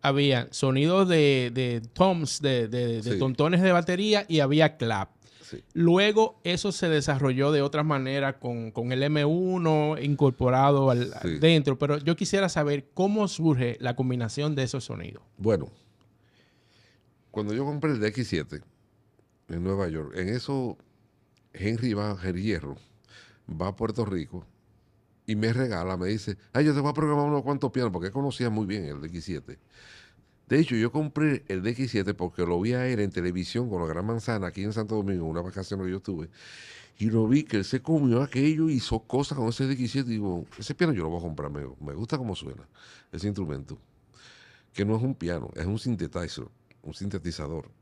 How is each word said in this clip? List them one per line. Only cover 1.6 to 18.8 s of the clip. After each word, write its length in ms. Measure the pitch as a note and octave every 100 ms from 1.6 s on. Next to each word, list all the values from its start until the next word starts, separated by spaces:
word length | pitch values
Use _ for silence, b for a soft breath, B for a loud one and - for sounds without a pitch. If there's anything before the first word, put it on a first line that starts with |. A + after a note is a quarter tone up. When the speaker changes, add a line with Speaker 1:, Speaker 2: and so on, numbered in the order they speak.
| B2+ A#2 A2+
Speaker 1:
toms, 480 | - F#3 F3+ D3 -
de, 280 | C#3+ B2+ A2+
de, 340 | A#2+ A#2+ A#2
de 100 | A2
Speaker 2:
Sí. 40 | G#2
Speaker 1:
tontones 440 | C3 B2 D3+ F3
de 100 | F#3
batería 520 | F3 E3+ F3+ G#3+ G#3 G#3
y 120 | D#3+
había 360 | C3+ D3+ D#3 D#3
clap. 340 | A#2 G#2+ G2 _ B B
Speaker 2:
Sí. 200 | B B -
Speaker 1:
Luego 680 | - E3+ F3 G#3 G#3+ A3 -
eso 280 | E3+ F3 G#3
se 160 | F3+ F3+
desarrolló 640 | D#3 C#3+ C#3 C3+ B2+ C#3
de 80 | D3+
otra 220 | C#3 -
manera 560 | D3+ C#3+ C3 C#3 C#3 C3
con, 320 | B2 A#2+ A2+
con 200 | G#2+ A#2
el 120 | B2+
M 200 | C#3 D3+ D3
uno 680 | E3 F#3 F#3 E3 D#3 D3+ D3+
incorporado 920 | C#3+ C#3+ C#3+ B2+ B2+ B2+ C#3 C#3+ C3+
al, 180 | A#2+ A#2+
Speaker 2:
Sí. 40 | -
Speaker 1:
al 200 | - -
dentro, 380 | D#3 E3 C#3 C3
pero 200 | C#3+ D3
yo 180 | C#3+ E3+
quisiera 320 | F#3 G3 F#3+
saber 400 | E3+ D3 C#3+ C#3
cómo 340 | - F#3+ G#3+ G3+
surge 480 | - D#3+ C3+ B2 A#2
la 140 | B2
combinación 600 | B2 B2+ B2 A2+ B2 D3
de 80 | D3
esos 220 | B2+ C3
sonidos. 380 | - A2 E2+ - _ _
Speaker 2:
Bueno, 320 | G2 G2+ C#2 - _ _ _ _ b b b b b b b b _ _ _
cuando 220 | - G#2
yo 140 | A2 C#3
compré 260 | D3 D#3
el 80 | C3
D 80 | G#2+
X 200 | A2 A#2+
siete 340 | F2 C#2+ D2 - _